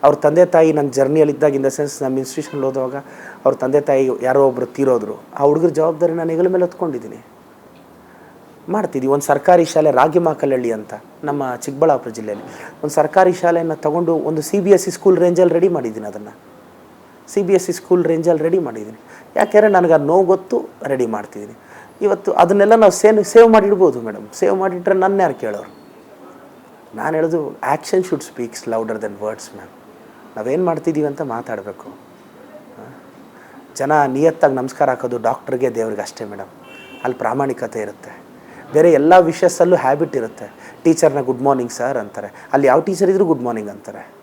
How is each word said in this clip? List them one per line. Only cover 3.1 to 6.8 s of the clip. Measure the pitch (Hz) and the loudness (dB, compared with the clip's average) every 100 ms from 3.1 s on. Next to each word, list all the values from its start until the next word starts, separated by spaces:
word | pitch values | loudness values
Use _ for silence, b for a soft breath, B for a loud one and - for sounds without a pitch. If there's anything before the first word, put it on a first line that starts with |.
| B B B 131 | B B B -2
ಅವ್ರ | 131 | 0
ತಂದೆ | 127 147 | 0 0
ತಾಯಿ | 147 135 131 123 | 2 2 2 0
ಯಾರೋ | 127 135 135 | 0 2 2
ಒಬ್ರು | 123 123 | 0 -6
ತೀರೋದ್ರು, | - 135 120 107 104 - - | -2 0 0 -2 -12 -14 0
ಆ | |
ಹುಡುಗರ | 143 151 170 | 2 2 0
ಜವಾಬ್ದಾರಿ | 151 160 156 170 | 0 -2 0 -2
ನಾನು | 165 165 | -2 -4
ಹೆಗಲ | 160 185 | -2 0
ಮೇಲೆ | 185 | 0
ಹೊತ್ಕೊಂಡಿದ್ದೀನಿ. | 180 - | -2 -4